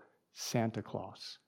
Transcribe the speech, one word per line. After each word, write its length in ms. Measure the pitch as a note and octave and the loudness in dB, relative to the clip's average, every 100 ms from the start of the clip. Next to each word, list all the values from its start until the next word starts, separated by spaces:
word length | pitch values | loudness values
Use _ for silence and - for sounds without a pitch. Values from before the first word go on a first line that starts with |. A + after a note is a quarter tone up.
| - _ _ | -10 _ _
Santa 500 | - - B2 A2+ A2 | -8 2 4 4 2
Claus. 560 | - G2+ F#2+ - - - | -2 -4 -6 -10 -12 -14